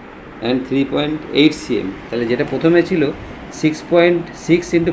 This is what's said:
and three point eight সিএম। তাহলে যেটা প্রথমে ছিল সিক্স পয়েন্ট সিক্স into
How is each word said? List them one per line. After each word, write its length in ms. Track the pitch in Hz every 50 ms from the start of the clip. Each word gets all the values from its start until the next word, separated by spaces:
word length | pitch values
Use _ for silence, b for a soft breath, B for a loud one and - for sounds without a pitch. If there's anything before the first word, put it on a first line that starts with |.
| - - - - - - - - 110
and 100 | 117 131 131 131 -
three 180 | 127 139 135 135 143
point 240 | 143 147 151 156 151 - - - 135
eight 140 | 147 156 147 - -
সিএম। 260 | - 120 101 98 95 98 - - -
তাহলে 160 | - 117 120 113
যেটা 140 | 123 127 143 - 135
প্রথমে 280 | - - 165 170 170 160 165
ছিল 120 | 190 165 143 143 160 - - - - - - - - -
সিক্স 180 | - 156 156 - - -
পয়েন্ট 320 | 165 170 170 175 175 170 170 - - - -
সিক্স 200 | - 165 175 175 - 175
into 160 | 170 170 175